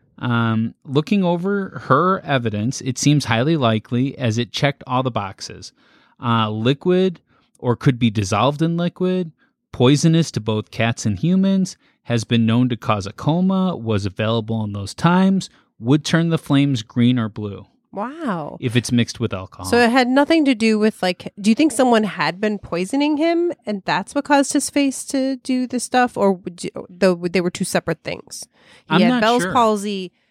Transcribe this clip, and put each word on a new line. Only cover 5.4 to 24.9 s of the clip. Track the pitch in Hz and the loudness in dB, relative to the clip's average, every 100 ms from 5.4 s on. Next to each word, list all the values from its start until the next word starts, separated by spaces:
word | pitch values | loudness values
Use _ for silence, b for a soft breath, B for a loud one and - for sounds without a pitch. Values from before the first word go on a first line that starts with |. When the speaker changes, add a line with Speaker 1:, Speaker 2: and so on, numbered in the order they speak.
| - 90 - _ b b b b | -16 -16 -20 _ b b b b
Speaker 1:
Uh, | 120 117 110 | -2 0 0
liquid | 107 117 139 180 180 185 165 _ _ _ _ | 0 -2 0 0 2 0 -4 _ _ _ _
or | 123 117 | -4 0
could | 143 123 | 0 2
be | 120 | 0
dissolved | 104 95 104 127 147 | 0 -2 2 0 0
in | 160 170 | -2 -2
liquid, | 175 - 185 185 170 - _ _ _ | -4 -2 -2 -2 -4 -10 _ _ _
poisonous | - 127 143 160 165 160 | 2 4 6 4 4 2
to | - | -2
both | 110 107 - | -4 -4 -6
cats | - 117 117 113 | -2 -2 0 -4
and | 98 | -2
humans, | 165 190 190 190 180 - _ _ | 0 2 2 2 0 -6 _ _
has | - 120 | -4 -2
been | 104 117 113 | 0 2 4
known | 117 127 | 2 2
to | 117 | -2
cause | - 107 98 | -2 -2 -4
a | |
coma, | - 147 165 185 190 185 143 | -4 -2 0 2 0 0 -2
was | 113 107 101 | -2 -2 -2
available | - 110 117 107 113 | -2 -2 -2 -2 -4
in | 107 | -4
those | 101 98 | -8 -10
times, | - 165 180 190 190 - b b _ | 0 2 4 4 2 -2 b b _
would | 113 147 - | 0 0 2
turn | 160 170 | 0 2
the | 160 | -2
flames | - 139 143 123 | 2 2 2 0
green | - - 120 127 | -4 2 2 2
or | 110 | -2
blue. | 107 104 95 - _ _ | -6 -10 -10 -16 _ _
Speaker 2:
Wow. | 190 233 311 294 175 147 - | -10 -10 -8 -6 -6 -8 -6
Speaker 1:
If | 131 120 | -2 0
it's | - | 0
mixed | 120 113 - | 0 0 -4
with | 113 95 | -6 -6
alcohol. | 95 - 90 | -12 -12 -2
Speaker 2:
So | 240 | 2
it | 240 | 4
had | 262 247 | 4 4
nothing | 262 285 330 277 | 2 2 2 2
to | 220 | 2
do | 220 214 | 2 2
with, | 214 - | 0 0
like, | 185 180 - - | -4 -4 -10 -2
do | 202 | 2
you | 226 | 4
think | 311 | 2
someone | 320 254 226 | 4 4 4
had | 214 165 151 175 | 2 -2 -4 -2
been | 214 208 | -4 -4
poisoning | - 170 185 277 294 294 | -6 -6 -2 0 0 2
him | 330 339 349 - - | 0 2 0 -4 -8
and | 208 180 | -6 -2
that's | 160 196 285 | -4 -2 -6
what | 285 | 2
caused | 285 277 | 2 2
his | 294 - | 0 -2
face | 294 277 | 0 -2